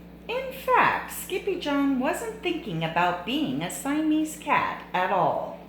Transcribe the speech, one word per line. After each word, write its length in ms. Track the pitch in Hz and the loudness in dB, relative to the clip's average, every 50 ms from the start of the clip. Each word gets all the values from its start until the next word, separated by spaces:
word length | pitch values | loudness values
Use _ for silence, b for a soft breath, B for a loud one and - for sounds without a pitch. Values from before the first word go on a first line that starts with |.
| - - - - - - | -18 -18 -18 -16 -10 -6
In 240 | 440 508 539 523 | -6 -4 -4 -6
fact, 600 | 508 539 - - 508 440 - 135 101 - - - | -8 -6 0 4 6 6 6 6 4 0 -4 -6
Skippy 460 | - - - - 359 392 - 415 370 - | -10 -10 -8 -6 -4 -4 -2 -2 -2 -2
John 400 | - 294 285 285 277 277 269 254 | 0 0 2 4 4 4 4 2
wasn't 460 | 247 294 359 415 466 440 427 - - | 2 0 0 0 -2 -6 -8 -4 -2
thinking 400 | 359 330 311 - - 170 160 160 | -2 -2 -2 -4 -4 -2 -2 -2
about 420 | 160 - 175 175 180 175 - - | 0 2 2 4 4 2 0 -2
being 340 | 220 247 302 311 185 127 139 | -2 0 0 0 0 0 -2
a 120 | 160 180 | -2 -4
Siamese 640 | - - - 277 285 302 311 311 302 311 311 302 - | -6 -6 -4 -2 0 0 2 2 2 2 2 0 -4
cat 480 | - - 302 269 196 - - - - - - - | -8 -2 2 2 2 2 0 -2 -6 -8 -4 0
at 160 | 180 185 190 | 0 2 2
all. 480 | 208 185 165 143 - - - - - - - | 2 4 4 2 2 0 -2 -4 -8 -12 -14